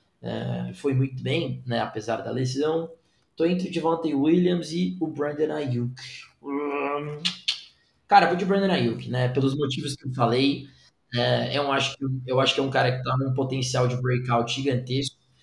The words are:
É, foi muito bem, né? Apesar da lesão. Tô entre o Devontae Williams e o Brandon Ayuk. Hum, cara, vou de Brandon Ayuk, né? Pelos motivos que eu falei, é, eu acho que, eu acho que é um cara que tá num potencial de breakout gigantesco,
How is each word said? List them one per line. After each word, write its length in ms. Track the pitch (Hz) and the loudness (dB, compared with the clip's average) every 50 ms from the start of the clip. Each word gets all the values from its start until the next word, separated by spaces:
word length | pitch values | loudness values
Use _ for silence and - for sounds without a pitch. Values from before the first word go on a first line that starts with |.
| _ _ _ _ | _ _ _ _
É, 520 | 120 117 113 110 113 123 123 120 123 123 120 | -10 -8 -6 -6 -4 -4 -4 -4 -6 -6 -8
foi 200 | - - 143 131 | -6 -4 0 0
muito 280 | 131 135 135 - - - | 2 0 0 -2 -4 -4
bem, 400 | 127 143 170 160 131 127 - - | -2 0 0 -2 -2 -6 -8 -6
né? 140 | 120 120 113 | -4 -2 -2
Apesar 380 | 107 - - 113 107 117 110 - | -2 -2 -4 -6 -4 -2 -2 -2
da 120 | - 113 | -2 -4
lesão. 600 | 117 127 131 127 131 135 147 156 160 165 165 165 - - _ _ _ _ _ _ _ | -2 -2 -2 -2 0 0 0 0 0 0 -2 -4 -10 -16 _ _ _ _ _ _ _
Tô 100 | - 165 | 0 2
entre 240 | 175 185 180 180 165 | 2 2 0 -2 -2
o 40 | 165 | -2
Devontae 420 | 165 151 165 165 165 - 156 143 | 0 0 0 0 0 0 0 0
Williams 580 | 135 143 156 170 180 180 175 175 170 151 151 160 | 2 4 4 6 6 4 4 2 0 -2 -4 -2
e 240 | 175 185 185 - - | -2 -2 -2 -2 -2
o 60 | 160 | -4
Brandon 460 | 151 135 139 143 147 147 147 156 151 151 | -4 -2 -4 -4 -4 -2 0 -2 0 0
Ayuk. 420 | 151 147 131 120 120 120 123 127 - - - - - - - _ _ - | -2 -2 -2 -2 -2 -2 -4 -6 -8 -14 -16 -16 -18 -20 -20 _ _ -10
Hum, 760 | 139 139 143 147 143 139 143 139 143 143 147 147 151 147 147 170 180 185 185 - - - - - - _ _ _ _ _ _ _ | -6 -4 -4 -4 -2 -2 -2 -2 -2 -2 -4 -4 -6 -8 -6 -6 -6 -6 -6 -6 -6 -6 -8 -8 -20 _ _ _ _ _ _ _
cara, 200 | - 208 196 170 | 6 8 8 8
vou 100 | - 175 | 8 4
de 80 | 180 190 | 2 2
Brandon 280 | 185 196 196 196 190 170 | 2 2 4 4 2 2
Ayuk, 380 | 135 120 117 113 - - 117 | 2 2 2 0 -2 -4 -4
né? 180 | 123 127 127 123 | -2 0 0 2
Pelos 280 | 127 139 135 135 135 | 2 2 2 2 2
motivos 380 | 147 147 135 - - - 135 - | 0 -2 -2 -2 -4 -6 -8 -8
que 120 | - - | -8 -8
eu 80 | 127 - | -6 -2
falei, 540 | 127 117 113 120 131 139 139 139 - - - - - _ _ _ _ _ - 120 | 0 2 2 4 4 4 2 2 0 -6 -12 -20 -20 _ _ _ _ _ -6 -2
é, 420 | 120 123 123 123 120 - - 127 | 0 2 2 2 2 0 0 -2
eu 140 | 143 143 139 135 | -2 0 0 0
acho 240 | 139 131 - - | 0 0 -2 -4
que, 80 | - 139 131 131 131 127 | -4 -4 -4 -4 -4 -4
eu 140 | 127 127 127 | 0 2 2
acho 140 | 135 131 - | 2 2 2
que 60 | 143 | 0
é 20 | 135 | 0
um 80 | 135 | 2
cara 260 | 131 131 131 123 123 | 2 2 2 2 2
que 60 | - - | 0 -2
tá 140 | 127 131 | -2 0
num 180 | 135 135 127 127 | 0 0 0 0
potencial 540 | 139 131 131 131 135 123 - - 127 123 120 | -2 -2 -2 -2 -2 -2 -2 0 2 2 2
de 120 | 127 123 | 0 0
breakout 520 | 123 127 123 120 127 123 120 117 117 - - | -2 0 0 0 0 2 2 2 2 0 -2
gigantesco, 640 | 135 135 139 127 117 - - 127 135 143 139 - _ _ _ _ _ | -2 0 0 0 0 0 -2 -2 -2 -2 -4 -8 _ _ _ _ _